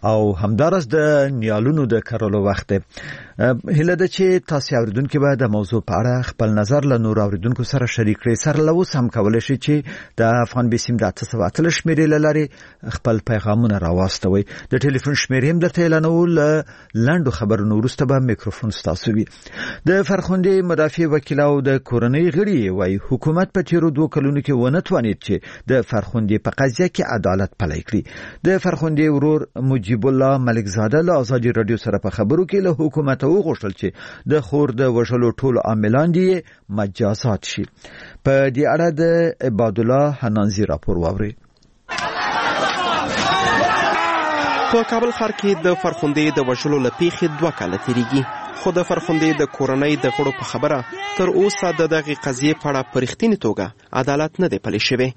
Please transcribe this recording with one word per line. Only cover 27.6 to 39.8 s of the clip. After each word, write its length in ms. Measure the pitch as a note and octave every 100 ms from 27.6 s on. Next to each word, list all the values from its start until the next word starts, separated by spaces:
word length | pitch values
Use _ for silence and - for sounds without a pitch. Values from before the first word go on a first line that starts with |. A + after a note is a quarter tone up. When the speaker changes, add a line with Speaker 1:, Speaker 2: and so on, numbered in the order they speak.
Speaker 1:
پلی 180 | F2+ D#2 -
کړي. 140 | G#2 - - - - D#3+
د 120 | F#3
فرخندې 420 | F#3 E3+ D#3+ D3+ D#3
ورور 260 | C#3+ D3 D3+ - - C3
مجیب 360 | C3 F#2 A#2 B2+
الله 280 | C3 C3 C#3
ملک 220 | B2 A2+ G#2
زاده 260 | F#2+ G#2+ C#3+ E3+
له 60 | E3
ازادي 260 | A#2 C3 A#2 A#2
راډیو 200 | G#2 A2+
سره 160 | - G2+
په 60 | G#2 -
خبرو 260 | G#2 D#3 F#3
کې 80 | G3 F#3+
له 40 | D3
حکومته 480 | D#3 D3+ C#3+ C3 C3+
وغوښتل 440 | F3+ E3 A#2+ G#2 F#2
چې 80 | F#2+ - - - -
د 80 | D3+ B2
خور 260 | C#3 D3 A2
د 140 | C3+ A#2
وژلو 340 | A2+ B2 A#2+ G#2+
ټول 180 | C3+ A#2+
عاملان 500 | - A2 G#2+ B2 E3 E3+
دي 60 | F#3
یې 100 | F#3 D#3+ - _ G2+
مجازات 720 | G2+ F#2 G#2+ G#2 A#2+ G2 -
شي. 140 | - G2 _ - - - -
په 100 | - C3+ C3+ B2+
دې 80 | C#3+
اړه 140 | D3+ E3+ D3+
د 20 | E3 E3+ E3+ - C3
عبادالله 580 | G#2 A2+ G#2+